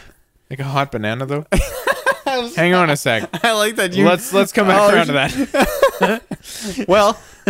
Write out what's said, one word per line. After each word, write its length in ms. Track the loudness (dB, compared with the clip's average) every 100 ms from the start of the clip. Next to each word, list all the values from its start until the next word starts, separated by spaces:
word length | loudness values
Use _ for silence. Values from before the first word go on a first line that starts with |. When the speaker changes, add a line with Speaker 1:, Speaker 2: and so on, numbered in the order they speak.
| -18 _
Speaker 1:
<sighs> 260 | _ _ _
like 100 | -10
a 40 |
hot 280 | -4 -2 -2
banana 340 | -4 -4 -4 -6
though. 200 | -6 -2
Speaker 2:
<laughs> 720 | -2 0 -4 -4 -2 -2 -4 -4 -4 -4 -2
Speaker 1:
Hang 200 | 2 2
on 160 | 2
a 40 | 0
sec. 320 | 0 -2 -4 -4
Speaker 2:
I 100 | -2
like 220 | 0 0 -2
that 160 | -2
you 120 | 2 4
Speaker 1:
Let's, 260 | 2 0
let's 200 | 0 0
come 160 | 0 2
back 120 | 4
Speaker 2:
Oh, 140 | 6
Speaker 1:
around 140 | 4 2
Speaker 2:
you 60 |
Speaker 1:
to 340 | 0 0 -2 -2 0 0 2 0 2
that. 880 | 0 -2 -6 -16 -14 -12 -10 -6 2
Speaker 2:
<laughs> 20 |
Well, 320 | 4 4 0 -10 -8